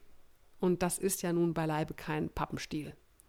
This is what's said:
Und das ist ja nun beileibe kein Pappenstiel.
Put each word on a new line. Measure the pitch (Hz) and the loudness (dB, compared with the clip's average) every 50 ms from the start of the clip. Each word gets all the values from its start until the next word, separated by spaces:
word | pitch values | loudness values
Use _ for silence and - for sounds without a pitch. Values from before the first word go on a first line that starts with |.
| - - - - - - - - - - - - | -20 -20 -20 -20 -20 -20 -20 -20 -20 -18 -6 0
Und | - 180 180 170 185 | 2 4 4 4 2
das | 175 - - | 0 0 0
ist | - 190 190 - - | 0 0 0 0 0
ja | 175 170 | 0 2
nun | 170 175 170 160 | 4 4 4 2
beileibe | 165 160 156 151 151 160 - - | 2 0 0 2 0 -2 -2 -4
kein | - - - 151 151 - 165 | -8 -4 -2 -2 0 -2 -2
Pappenstiel. | - - 151 - - 139 - - - 151 143 - - - _ _ _ _ - | -2 -4 -4 -4 -4 -8 -6 -4 -4 -6 -6 -6 -12 -16 _ _ _ _ -20